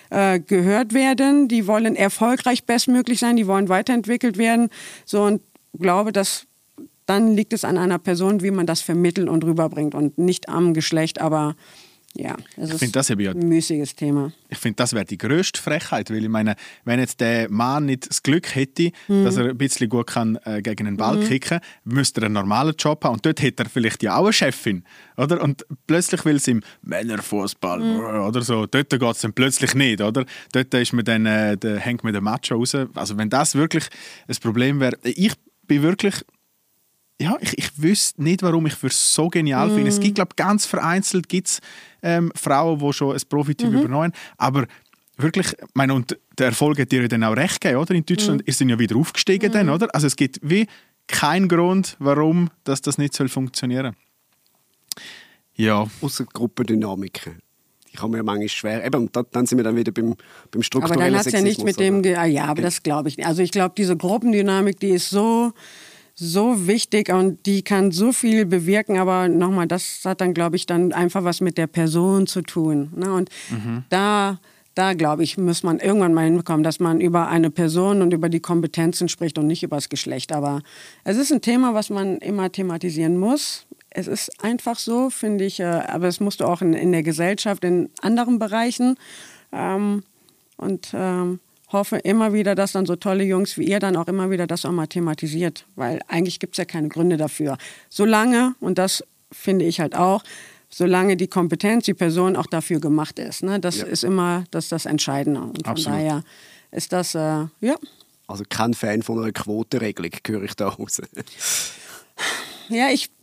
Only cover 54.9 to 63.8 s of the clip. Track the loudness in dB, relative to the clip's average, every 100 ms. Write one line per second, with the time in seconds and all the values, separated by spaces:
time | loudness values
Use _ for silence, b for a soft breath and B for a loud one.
54.9 | -12 B B B B B 0 2 4 0
55.9 | -4 -6 -4 -6 -4 -4 -2 0 0 0
56.9 | -4 -8 -10 -14 -16 -20 _ _ _ _
57.9 | -8 -6 -4 -2 -2 -4 -4 -4 -4 -2
58.9 | 0 0 -2 -2 -2 2 2 2 0 0
59.9 | 0 -2 -4 B B B -4 -2 0 2
60.9 | 2 4 2 2 2 2 2 0 2 2
61.9 | 4 2 2 2 2 0 -2 -2 -2 -2
62.9 | -2 -2 -4 -2 0 0 0 0 0